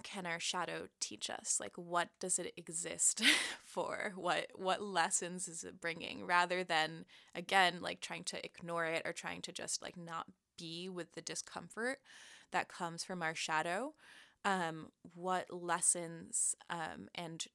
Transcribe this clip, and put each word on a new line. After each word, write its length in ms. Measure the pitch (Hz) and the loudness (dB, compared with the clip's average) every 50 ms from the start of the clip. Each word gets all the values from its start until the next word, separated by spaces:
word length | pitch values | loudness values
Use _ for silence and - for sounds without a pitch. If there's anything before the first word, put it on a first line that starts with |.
| - | -12
can 220 | - - 202 180 | -10 -8 -6 -4
our 140 | 175 165 170 | -2 -2 -2
shadow 480 | - - - 180 170 165 165 160 175 - - _ | -2 -2 0 0 -2 -2 -2 -6 -6 -10 -8 _
teach 280 | - - - - - - | -6 -6 -4 -6 -6 -6
us? 280 | - - - - - - | -6 -4 0 0 0 0
Like, 160 | - 202 - | 0 -4 -8
what 340 | 196 175 170 175 170 170 - - _ | -10 -6 0 0 0 0 0 -2 _
does 200 | - 185 - - | -2 0 0 0
it 140 | 175 - - | 0 -2 -8
exist 680 | - 165 - 165 165 175 165 170 170 - - - - 220 277 302 - - | -8 -10 -8 -6 -6 -4 -4 0 4 4 4 6 8 8 8 8 8 4
<laughs> 200 | - - - - | 0 -4 -8 -12
for? 480 | - - 185 165 - - - - 208 180 | -6 -4 -2 -2 -2 -2 -2 -2 -4 -4
What, 320 | 185 170 175 156 165 - - - | -2 0 2 2 2 0 -2 -6
what 260 | - 190 185 180 - | -4 0 0 0 0
lessons 680 | 208 208 190 175 165 196 - - 185 170 180 180 180 175 | 0 0 2 2 4 4 2 0 0 -2 -6 -6 -6 -6
is 160 | 160 165 - | -8 -8 -10
it 180 | - - 185 | -10 -10 -6
bringing? 440 | - 165 165 - - - - - 196 | -4 -4 -4 -4 -6 -8 -6 -6 2
Rather 380 | 185 175 175 180 175 180 180 185 | 6 6 6 6 6 4 0 2
than, 420 | 180 165 156 156 156 165 160 - - - - - - - | 4 4 4 4 2 0 -6 -12 -16 -20 -20 -20 -12 -10
again, 440 | 180 175 - 196 196 185 175 175 175 | -10 -2 4 6 8 8 8 6 2
like, 180 | 180 170 185 - | -2 -4 -4 -4
trying 240 | - - 170 170 180 | -6 -8 -8 -8 -6
to 180 | - - - - | -6 -6 -6 -8
ignore 420 | - - - 180 170 170 170 165 | -8 -10 -10 -8 -4 -2 0 0
it 160 | 160 165 160 - | 0 0 0 -2
or 60 | 165 | -4
trying 300 | 170 - - 170 170 175 170 | -6 -6 -6 -6 -6 -6 -6
to 80 | 180 | -8
just, 300 | 175 - - - - - | -8 -6 -4 -4 -4 -4
like, 160 | - - - 180 | -4 -8 -10 -10
not 300 | 170 165 165 165 - - - _ _ _ _ - | -10 -8 -6 -6 -8 -8 -12 _ _ _ _ -12
be 300 | 175 165 165 170 180 190 | -10 -8 -6 -6 -6 -6
with 240 | 185 175 165 165 - | -6 -6 -8 -8 -10
the 80 | 170 | -10
discomfort 800 | 165 - 160 - - - - - 170 170 - 214 226 254 269 - _ - - - - - - - - _ | -8 -6 -6 -6 -6 -6 -8 -10 -10 -8 -6 -4 -2 -2 -2 -4 _ -16 -20 -20 -18 -18 -20 -20 -10 _
that 180 | - 180 - - | -2 -2 0 -2
comes 340 | - - 185 165 165 165 - | -4 -4 -4 -4 -4 -6 -6
from 180 | - 190 180 | -6 -4 -2
our 140 | 165 160 160 | 0 0 0
shadow, 580 | - - - 156 156 160 170 175 202 254 302 - _ - - - - - - _ _ - | 0 0 2 2 2 4 2 2 0 -2 -4 -6 _ -18 -20 -20 -20 -20 -20 _ _ 2
um, 440 | 202 190 185 175 165 160 160 - - - _ - 175 - | 2 4 4 2 0 -2 -4 -8 -12 -16 _ -20 -18 -12
what 380 | 170 175 185 185 180 - - | -4 0 2 2 2 0 -2
lessons, 1040 | - 180 175 175 165 170 170 - - 180 170 165 165 165 185 - - - - - - - - - | -6 -6 0 0 2 4 6 6 6 4 2 -4 -6 -8 -8 -4 -2 0 0 0 0 -4 -6 -6
um, 380 | 175 170 160 - 82 73 98 - - | -6 -4 -4 -4 -6 -8 -12 -10 -8
and 300 | - 170 165 165 160 - - - | -8 -8 -6 -6 -6 -8 -8 -6